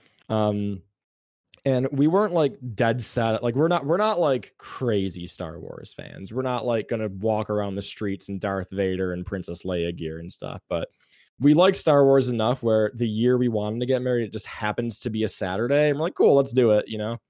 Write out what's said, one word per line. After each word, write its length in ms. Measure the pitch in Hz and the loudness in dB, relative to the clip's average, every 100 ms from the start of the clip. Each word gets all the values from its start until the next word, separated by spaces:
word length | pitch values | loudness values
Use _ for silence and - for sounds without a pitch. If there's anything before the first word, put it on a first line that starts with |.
| _ _ - | _ _ -4
Um, 540 | 110 107 104 101 98 - _ _ _ _ _ _ - | 0 2 0 -4 -6 -14 _ _ _ _ _ _ -6
and 240 | 139 127 131 | -2 0 0
we 160 | 139 151 | 2 2
weren't, 260 | 190 208 | 4 2
like, 260 | 170 147 - 127 | 2 0 -2 -8
dead 280 | 104 117 120 | 0 0 0
set. 400 | 110 - 113 110 | -2 0 0 0
Like, 140 | 120 123 | 0 2
we're 100 | 165 | 2
not, 180 | 175 139 | 0 0
we're 100 | 180 | 0
not, 240 | 214 180 | 0 0
like, 340 | 156 127 - _ | 0 0 -4 _
crazy 680 | - - 123 104 95 87 87 | -18 -6 0 0 0 -6 -10
Star 320 | - 85 82 | -10 -10 -10
Wars 340 | - 50 - | -14 -14 -14
fans. 400 | - - 95 98 | -14 -16 -14 -8
We're 100 | 117 | -4
not, 220 | 131 123 | -4 -2
like, 240 | 123 113 101 | 0 -2 -2
gonna 200 | 113 107 | -4 -4
walk 420 | 95 110 107 107 | -2 0 0 0
around 240 | 104 101 | -2 -2
the 80 | 95 | -4
streets 460 | - - 104 98 - | -6 -6 -4 -4 -6
in 100 | 98 | -6
Darth 320 | 101 98 92 | -4 -4 -4
Vader 420 | 95 95 92 92 | -2 -2 0 -2
and 140 | 90 90 | -4 -6
Princess 380 | 98 87 87 | -8 -6 -8
Leia 300 | 92 90 85 85 | -4 -2 -2 -4
gear 220 | 80 80 | -8 -10
and 120 | 87 | -12
stuff. 320 | - - 90 - | -12 -12 -12 -6
But 200 | 85 78 _ _ _ _ - | -6 -6 _ _ _ _ 2
we 140 | 143 | 4
liked 220 | 151 190 - | 6 6 4
Star 280 | - 143 | 4 6
Wars 240 | 135 135 123 | 6 6 4
enough 340 | 117 110 127 | 2 0 0
where 300 | 117 110 107 | 2 2 2
the 140 | 113 117 | 0 -2
year 280 | 107 123 123 | 2 2 4
we 120 | 123 | 2
wanted 320 | 110 104 117 | 0 -2 -2
to 60 | 123 | -2
get 160 | 127 | -2
married, 240 | 127 123 110 | 0 -2 -2
it 60 | |
just 140 | 110 - | -6 -8
happens 540 | - 107 104 117 - | -4 -4 -2 -4 -6
to 100 | - | -4
be 140 | 107 | -2
a 40 | 107 | -2
Saturday. 600 | - 95 95 123 143 151 | -2 -2 -2 0 2 2
And 80 | 143 | 0
we're 60 | |
like, 100 | 165 | -2
"Cool, 220 | - 202 139 | 2 4 6
let's 160 | 127 | 4
do 180 | 120 117 | 4 6
it," 160 | 104 - | 4 2
you 100 | 110 | -4
know? 200 | 107 117 | -4 -6